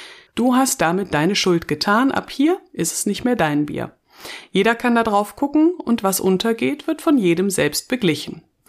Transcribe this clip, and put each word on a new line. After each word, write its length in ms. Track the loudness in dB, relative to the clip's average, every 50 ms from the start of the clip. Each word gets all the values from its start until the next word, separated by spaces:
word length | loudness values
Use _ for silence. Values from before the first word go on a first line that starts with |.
| -18 -20 -20 -20 -20 _ _
Du 200 | -2 0 2 2
hast 260 | 2 2 0 0 0
damit 320 | 0 0 0 -2 -2 -2 -2
deine 220 | 0 0 0 0
Schuld 320 | 0 2 2 2 0 0
getan, 440 | -4 -6 -2 0 0 2 2 2 0
ab 180 | 0 -2 -6 -6
hier 300 | -2 0 2 2 2 0 -4 _
ist 220 | -8 -6 -6 -4 -4
es 120 | -4 -4
nicht 180 | -4 -4 -2 -2
mehr 100 | -2 0
dein 300 | 0 0 0 0 -2 -2
Bier. 320 | -2 -6 -8 -8 -10 -12 _ _ _ _ -20 -18 -16 -16 -18 -14 _
Jeder 240 | 0 2 2 2 0
kann 180 | 0 0 2 2
da 100 | 2 2
drauf 320 | 2 0 0 0 -2 -4
gucken 360 | -4 -4 0 2 4 4 4
und 320 | 2 0 -2 -2 -2 0 0
was 160 | -2 -2 0
untergeht, 640 | 2 2 2 2 2 -2 0 0 -2 -2 -2 -4 -4
wird 160 | -6 -6 -2
von 160 | 2 2 4
jedem 320 | 4 4 4 2 2 0 0
selbst 400 | 0 0 0 0 -2 -4 -4 -4
beglichen. 540 | -4 0 0 0 0 -2 -6 -10 -14 -16 -20 _ _ _ _